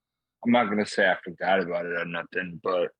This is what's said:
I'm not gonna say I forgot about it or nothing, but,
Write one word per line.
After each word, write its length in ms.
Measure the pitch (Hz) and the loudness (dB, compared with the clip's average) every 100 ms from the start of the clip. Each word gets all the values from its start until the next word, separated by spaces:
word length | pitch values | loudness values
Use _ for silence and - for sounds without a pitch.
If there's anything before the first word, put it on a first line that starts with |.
| _ _ _ _ 120 | _ _ _ _ 2
I'm 60 | |
not 180 | 120 113 | 4 4
gonna 160 | 104 104 | 0 -2
say 240 | - 95 | 2 2
I 80 | 90 | 2
forgot 380 | - 82 90 95 | -4 -6 2 2
about 240 | 87 85 87 | 2 -4 -4
it 60 | |
or 120 | 87 85 | -4 -4
nothing, 540 | 85 82 87 92 85 | -6 -6 -6 -8 -6
but, 280 | 95 90 87 | -2 0 -2